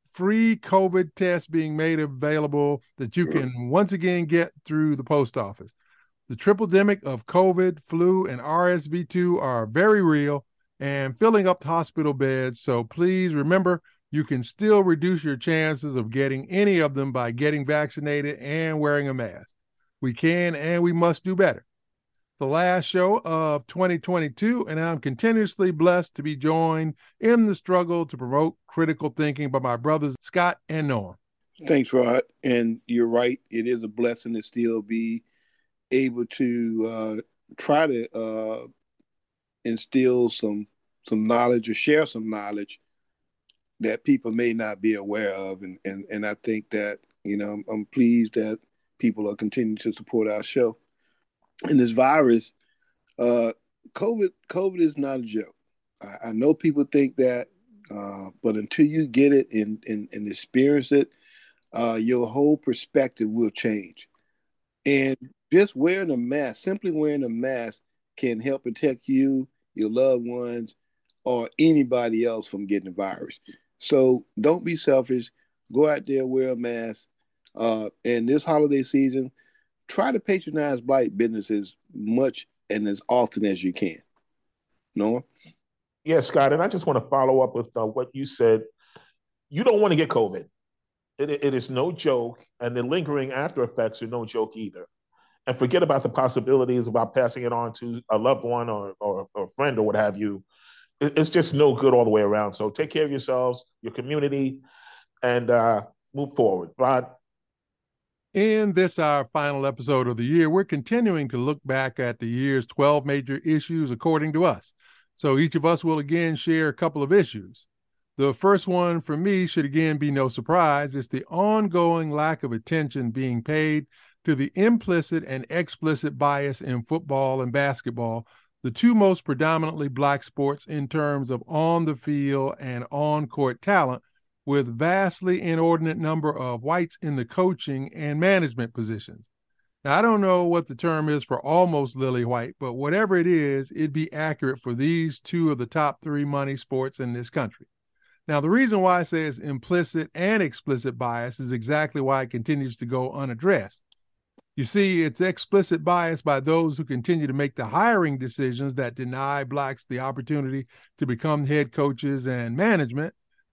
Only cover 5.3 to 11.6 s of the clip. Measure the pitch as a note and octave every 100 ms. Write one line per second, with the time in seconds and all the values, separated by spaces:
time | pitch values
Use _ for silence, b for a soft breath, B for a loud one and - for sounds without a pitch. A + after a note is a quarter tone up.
5.3 | - G2+ G2 - _ _ _ _ _ -
6.3 | A#2+ - G3+ G#3+ F#3 G3+ G3+ - B2+ -
7.3 | F3+ F#3+ F3+ F#3 D#3+ - E3 F3 F#3+ F3+
8.3 | B2 C3+ E3 F3+ F3+ D3 E3+ E3 F3+ F3+
9.3 | F3 C3+ B2 A2 A#2+ G#3 G#3+ F3 D3+ C#3+
10.3 | C#3+ - _ _ - C#3 C#3 C3+ A#2+ A3+
11.3 | G#3+ F#3 F3+